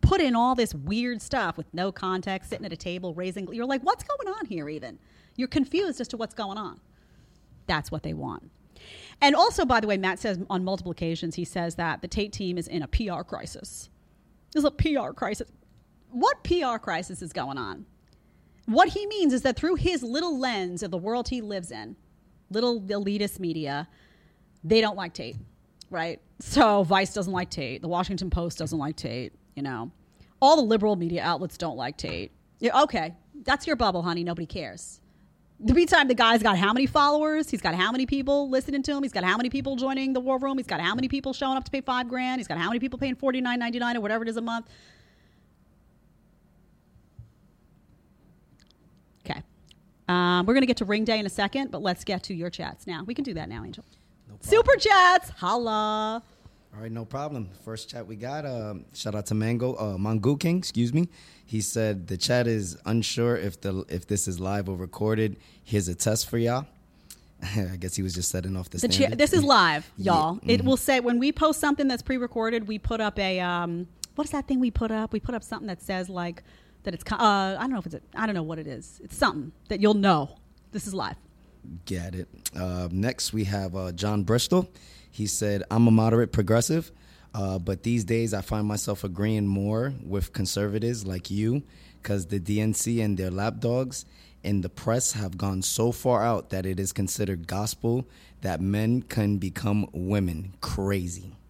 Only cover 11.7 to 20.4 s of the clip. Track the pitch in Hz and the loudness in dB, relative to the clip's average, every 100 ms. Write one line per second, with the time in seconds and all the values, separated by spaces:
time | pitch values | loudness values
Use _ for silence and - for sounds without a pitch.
11.7 | 170 170 151 180 - 208 - 190 175 170 | -2 -4 -4 -6 -4 -4 -4 -4 -4 -4
12.7 | 170 147 - 214 170 180 - - - - | -4 -2 -2 0 -4 -6 -10 -10 -14 -16
13.7 | - - _ _ _ _ _ _ 311 285 | -16 -20 _ _ _ _ _ _ 2 2
14.7 | 285 320 285 165 - 202 208 - - _ | 2 2 2 -2 -4 -4 -4 -8 -14 _
15.7 | _ _ _ _ 247 359 571 - 349 277 | _ _ _ _ 2 2 2 0 0 2
16.7 | 226 - 165 180 180 175 - 135 135 107 | -2 -2 -4 -4 -10 -10 -6 -6 -6 -8
17.7 | 82 - _ _ _ _ _ _ _ - | -10 -14 _ _ _ _ _ _ _ 0
18.7 | 226 359 381 415 427 330 254 269 240 320 | 6 6 4 -4 2 4 4 2 0 0
19.7 | 359 349 349 240 254 349 277 | 2 2 0 -2 -2 -2 -2